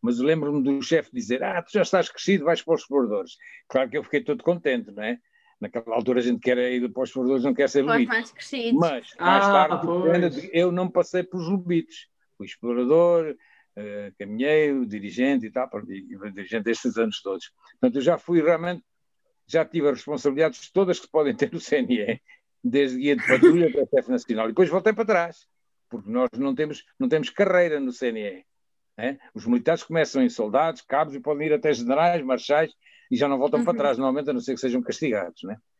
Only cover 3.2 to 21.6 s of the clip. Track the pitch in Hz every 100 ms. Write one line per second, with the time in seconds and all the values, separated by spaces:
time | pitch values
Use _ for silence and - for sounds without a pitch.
3.2 | 87 - - - - 131 131 - - 143
4.2 | 123 143 - 175 151 123 104 101 107 120
5.2 | _ _ _ - 104 117 117 117 117 123
6.2 | 123 117 127 123 123 127 123 127 127 131
7.2 | 127 135 135 123 139 143 139 226 233 226
8.2 | 233 - - 269 233 240 165 131 - -
9.2 | 170 196 202 196 156 170 170 175 156 175
10.2 | 180 143 - 165 180 175 185 180 175 180
11.2 | 180 185 165 196 175 170 - - - _
12.2 | _ - 98 - 120 120 123 160 175 170
13.2 | 156 147 _ _ _ - 104 101 101 -
14.2 | 101 110 139 156 151 139 113 104 98 92
15.2 | 131 135 107 127 131 104 85 95 95 95
16.2 | 104 98 92 113 107 113 123 110 113 -
17.2 | 98 95 - _ _ - 127 131 131 170
18.2 | - 170 156 165 175 180 _ _ _ _
19.2 | _ _ - 165 156 165 143 123 - 147
20.2 | 147 135 160 123 - 196 185 170 - 156
21.2 | 143 110 135 165